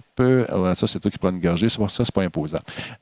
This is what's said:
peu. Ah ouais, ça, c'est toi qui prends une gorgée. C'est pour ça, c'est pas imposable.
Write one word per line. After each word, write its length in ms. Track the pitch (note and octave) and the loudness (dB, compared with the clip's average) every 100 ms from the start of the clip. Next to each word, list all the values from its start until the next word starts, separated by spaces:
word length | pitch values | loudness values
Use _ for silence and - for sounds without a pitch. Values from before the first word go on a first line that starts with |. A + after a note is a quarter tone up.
| - | -2
peu. 300 | - B2+ B2+ - | 2 4 4 2
Ah 100 | F#2+ | 0
ouais, 140 | F2+ | 0
ça, 120 | F2+ - | 2 -2
c'est 140 | F#2+ | 0
toi 100 | G2+ | -2
qui 60 | - | 0
prends 140 | F#2 | -2
une 80 | F#2 | 0
gorgée. 300 | E2+ E2+ A2+ | 0 2 0
C'est 80 | - | 0
pour 120 | G2+ | -2
ça, 140 | - | -2
c'est 100 | A#2+ | -2
pas 80 | G2+ | 0
imposable. 420 | F2+ D#2+ D2+ D#2+ - - - - | -2 -2 -4 -6 -8 -12 -14 -2